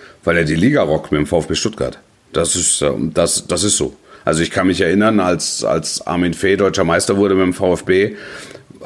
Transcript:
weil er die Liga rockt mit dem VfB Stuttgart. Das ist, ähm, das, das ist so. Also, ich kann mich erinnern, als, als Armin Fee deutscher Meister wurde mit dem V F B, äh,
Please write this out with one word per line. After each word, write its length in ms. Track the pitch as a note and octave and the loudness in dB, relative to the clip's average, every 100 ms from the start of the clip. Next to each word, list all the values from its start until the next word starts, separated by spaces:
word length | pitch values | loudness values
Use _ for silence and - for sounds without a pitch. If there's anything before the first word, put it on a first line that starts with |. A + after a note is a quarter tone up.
| - - | -20 -6
weil 140 | - E2+ | 0 0
er 60 | |
die 120 | D#2 E2 | 2 2
Liga 280 | A#2 C#3+ | 2 2
rockt 280 | E2 D#2 - | 2 0 0
mit 80 | D2+ | -2
dem 60 | D2 | 0
VfB 280 | E2+ - D#2+ | 0 0 -4
Stuttgart. 440 | - - B1+ - _ _ _ | -4 -4 -8 -8 _ _ _
Das 240 | - E2 F2+ | -2 -2 0
ist, 260 | - - | -2 0
ähm, 300 | D2 B1+ D#2 | 0 -2 -2
das, 340 | D#2 E2+ - - | 0 0 -2 -4
das 160 | F2 | -2
ist 140 | G2+ - | 0 0
so. 180 | C2 - - - - | -2 -6 -20 -6 -2
Also, 160 | D#2+ | 0
ich 100 | E2 | 0
kann 160 | F#2+ F#2 | 0 0
mich 140 | F2 | 2
erinnern, 380 | F2 G2 A2 G#2 | 2 4 4 2
als, 440 | F2+ E2+ - - | 2 0 -2 -4
als 420 | A1 D#2+ - - - | -2 -2 -2 -8 -4
Armin 260 | F2 F2 | -2 -2
Fee 220 | D#2+ F#2 G2 | 0 0 2
deutscher 260 | G2 F#2+ | 2 0
Meister 340 | E2+ E2+ - G2+ | 0 0 2 2
wurde 180 | G2+ F#2+ | 4 4
mit 80 | |
dem 100 | F#2 | 2
V 200 | F2+ F#2+ | 0 0
F 120 | E2+ - | 0 2
B, 180 | F#2 G#2 | 2 2
äh, 100 | - - - - - - - | -4 -14 -16 -18 -20 -20 -20